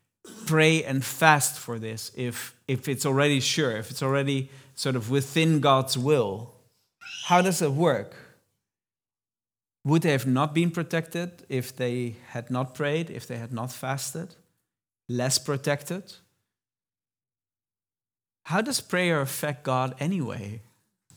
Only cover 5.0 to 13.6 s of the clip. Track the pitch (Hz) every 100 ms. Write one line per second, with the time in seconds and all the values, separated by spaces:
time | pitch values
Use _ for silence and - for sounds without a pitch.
5 | 110 139 135 165 160 156 139 131 131 127
6 | 135 143 101 101 120 - _ _ _ _
7 | - - - 180 185 165 151 139 170 110
8 | 107 - - _ _ _ _ _ _ _
9 | _ _ _ _ _ _ _ _ 139 160
10 | 165 135 131 127 151 160 175 170 160 165
11 | 165 170 175 - - 131 120 - 123 123
12 | 120 110 - 120 120 127 131 - 143 156
13 | 165 - - 120 117 117